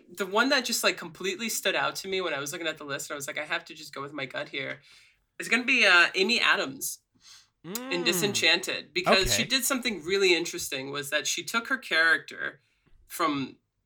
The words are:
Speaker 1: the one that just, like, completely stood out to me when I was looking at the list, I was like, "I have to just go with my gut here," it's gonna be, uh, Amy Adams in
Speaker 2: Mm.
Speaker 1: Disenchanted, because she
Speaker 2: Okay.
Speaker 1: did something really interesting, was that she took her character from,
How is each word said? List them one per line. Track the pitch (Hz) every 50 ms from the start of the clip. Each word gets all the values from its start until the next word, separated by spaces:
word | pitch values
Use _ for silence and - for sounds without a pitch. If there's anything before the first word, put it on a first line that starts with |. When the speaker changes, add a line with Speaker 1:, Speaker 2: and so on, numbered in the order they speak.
| - - -
Speaker 1:
the | - 202
one | 185 196 220 240 269
that | 285 262 -
just, | - 226 - -
like, | 202 180
completely | - 190 170 160 - 180 190 196 214 233 220
stood | - - - 202 170
out | 151 139 147 147
to | - -
me | 190 190 190
when | 185 165 147
I | 139
was | 147 143
looking | 175 175 170
at | 160 156
the | - 151
list, | 143 135 - - -
I | 156
was | 143 139
like, | 151 143 -
"I | 151
have | - 170 170 170
to | - 160
just | 156 151 - -
go | 139
with | 139 143 151
my | 143 135
gut | 131 - 143 147 -
here," | - 139 135 135 135 135 _ - - - - _ _ _ _ _ _ -
it's | 175 185
gonna | 220 240 247
be, | 247 269 240 220
uh, | 196 180 175 170 - -
Amy | 190 190 214 240 -
Adams | - 151 165 196 170 135 135 135 - - - - _ _ _ _ _ - - - _ _ _ _ -
in | 160 196
Speaker 2:
Mm. | - - - 175 175 165
Speaker 1:
Disenchanted, | 165 185 180 214 202 196 - 180 160 170 175 - - 127 87 - - _
because | 180 180 165 214 190 185 185 -
she | - 220
Speaker 2:
Okay. | -
Speaker 1:
did | 254 269 247
something | - 277 254 - 247 208 165 147
really | 175 196 196 196 185 175
interesting, | 165 175 170 - 175 - - 147 131 131 139
was | 139 143 143 143
that | 147 147 143
she | - - 180 160
took | - - 233 226
her | - 269
character | 247 - - 170 160 165 165 160 147 - - - 87 71 69 - _ _ _ _ _ _ _ - - _
from, | _ - - 170 156 147 139 131 123 - _ _ _ _ _ _